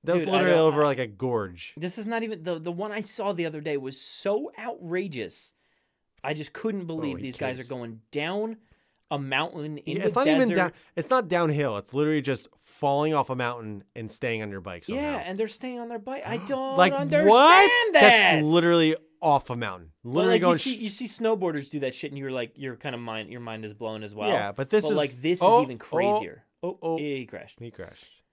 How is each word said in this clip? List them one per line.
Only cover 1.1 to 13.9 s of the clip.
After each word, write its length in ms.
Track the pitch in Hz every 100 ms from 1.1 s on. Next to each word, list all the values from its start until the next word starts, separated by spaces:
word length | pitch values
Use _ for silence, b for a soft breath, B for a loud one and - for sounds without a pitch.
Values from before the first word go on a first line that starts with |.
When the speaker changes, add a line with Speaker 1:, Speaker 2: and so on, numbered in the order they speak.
| 101 127 120 98 87 - -
Speaker 2:
This 200 | 175 175
is 80 | 214
not 160 | 233
even, 180 | 226 202
the, 140 | 160 165
the 140 | 165
one 200 | 175 214
I 100 | 208
saw 320 | 202 - 208
the 120 | 175 165
other 160 | 151
day 160 | 151 143
was 240 | 131 131
so 500 | - - - 208 208 -
outrageous. 960 | 233 - 175 180 190 135 95 - - _ _ _ _ _ _ _
I 100 | 135
just 200 | 156 151
couldn't 320 | - 226 202 170
believe 260 | 160 156 131
Speaker 1:
Oh, 20 |
he 60 |
Speaker 2:
these 140 | 135 120
guys 180 | 135 127
are 40 |
Speaker 1:
takes 80 | 127
Speaker 2:
going 320 | 131 117 113 _
down 460 | 143 156 196 220 220 _ _ _ _ _
a 80 | 143
mountain 580 | 139 135 160 170 151 151
in 180 | - 190
Speaker 1:
Yeah, 40 |
Speaker 2:
the 40 | 202
Speaker 1:
it's 80 | 240
not 100 | 285
Speaker 2:
desert. 180 | 294
Speaker 1:
even 120 | 247 190
down, 160 | 180 b b -
it's 140 | 160
not 160 | 254 190
downhill. 500 | 175 165 147 143 104
It's 160 | -
literally 280 | 135 151 156
just 260 | 135 123 - _
falling 540 | - - 143 139 151
off 160 | 151 131
a 60 | 127
mountain 480 | 120 120 110 101 98